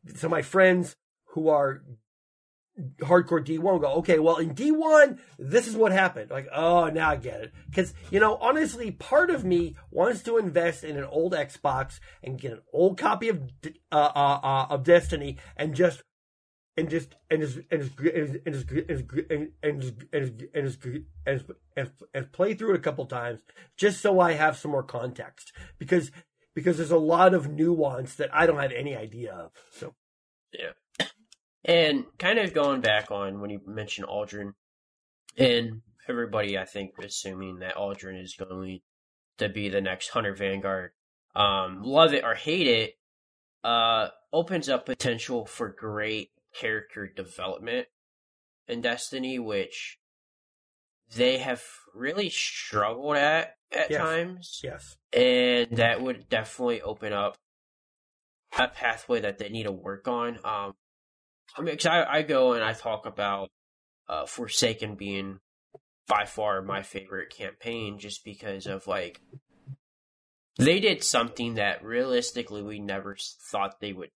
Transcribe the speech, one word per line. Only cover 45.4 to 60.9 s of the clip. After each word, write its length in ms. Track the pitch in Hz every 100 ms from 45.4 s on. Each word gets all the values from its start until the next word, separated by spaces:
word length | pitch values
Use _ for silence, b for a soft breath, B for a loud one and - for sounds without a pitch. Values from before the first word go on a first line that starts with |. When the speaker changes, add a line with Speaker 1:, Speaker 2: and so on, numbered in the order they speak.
Speaker 2:
for 240 | 107 - 110
great 600 | - 110 104 107 110 98 _ _ -
character 480 | 117 110 107 107 98
development 840 | - 90 - 92 - 113 123 120 _ _ _ _ _ _ _ -
in 120 | 120
Destiny, 580 | 120 120 - 135 131 131
which 600 | 110 101 92 - - - _ _ _ _ _ _ _ _ _ _ _
they 240 | 117 123 131
have 240 | 131 120 - - _
really 360 | 107 131 185 185
struggled 840 | - - - - 107 104 117 147 147
at, 400 | 147 160 160 _ _
at 180 | - 160
Speaker 1:
Yes. 100 | 156
Speaker 2:
times. 600 | 160 165 175 180 175 -
Speaker 1:
Yes. 340 | 127 - - - _
Speaker 2:
And 640 | 120 127 123 123 123 120 117
that 240 | 117 113
would 260 | 127 117 -
definitely 540 | 113 110 - 123 113
open 300 | 95 110 107
up 240 | 101 101 - _ _ _ _ _ _ _ _ _ _ _ -
a 100 | 127
pathway 520 | - 120 113 - 120
that 180 | 104 98
they 100 | 104
need 160 | 113
to 80 | 104
work 360 | 92 95 98 -
on. 280 | 120 120 117
Um, 300 | - 104 101 98 _